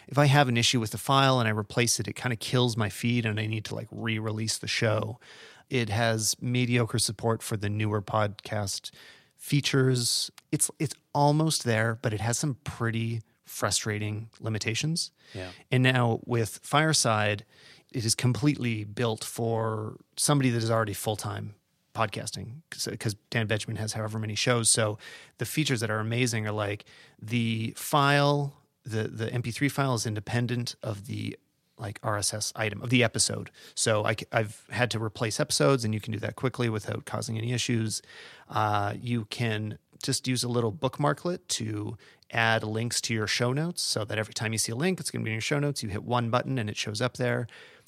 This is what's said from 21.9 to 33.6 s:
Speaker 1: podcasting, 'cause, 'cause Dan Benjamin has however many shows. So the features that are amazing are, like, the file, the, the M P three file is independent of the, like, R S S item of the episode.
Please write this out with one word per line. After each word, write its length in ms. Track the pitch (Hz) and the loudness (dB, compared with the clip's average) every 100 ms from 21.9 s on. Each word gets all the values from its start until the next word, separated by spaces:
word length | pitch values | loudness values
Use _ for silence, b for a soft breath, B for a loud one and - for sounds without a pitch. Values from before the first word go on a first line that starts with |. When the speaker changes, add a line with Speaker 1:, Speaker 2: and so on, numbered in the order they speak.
Speaker 1:
podcasting, 680 | - 107 - 107 120 113 143 - | -4 -2 -4 -8 -8 -10 -14 -12
'cause, 180 | - - 113 | -8 -6 -4
'cause 180 | 110 104 - | -4 -6 -4
Dan 160 | 120 107 | -2 0
Benjamin 300 | 107 - 110 | -2 -4 -6
has 180 | 107 | -4
however 240 | 110 107 110 | -4 -6 -6
many 180 | 110 101 | -6 -2
shows. 340 | 127 120 110 | 2 2 4
So 280 | - 107 104 B B B B | 4 2 -2 B B B B
the 60 | |
features 360 | 117 - 139 120 | -4 0 0 0
that 100 | 113 | 0
are 80 | 107 | -2
amazing 480 | 110 117 127 110 107 | 0 0 0 0 -2
are, 60 | |
like, 320 | 107 101 107 - B B B | -2 -2 -4 -10 B B B
the 540 | 110 120 113 113 110 - | -4 0 0 0 -4 -6
file, 800 | - 147 139 143 143 143 143 - _ _ | 0 4 6 6 4 2 -2 -8 _ _
the, 240 | - 110 107 | -6 -4 -4
the 240 | 113 113 | -4 -4
M 100 | 123 | -4
P 80 | 117 | -4
three 180 | - 139 | 0 0
file 260 | 143 139 | 2 0
is 120 | 117 117 | 0 -2
independent 720 | 107 - 120 120 123 120 - | -4 -2 0 0 -2 -4 -6
of 240 | 117 101 104 | -8 -8 -8
the, 300 | 107 107 - _ _ _ - | -6 -6 -8 _ _ _ -12
like, 220 | 101 - | -12 -6
R 140 | 110 104 | -2 -2
S 160 | 104 | -2
S 200 | 107 - | -4 -6
item 280 | - 110 - | -2 -4 -2
of 80 | 117 | 2
the 120 | 120 | 4
episode. 480 | 113 110 - 107 - B | 6 2 0 -2 -8 B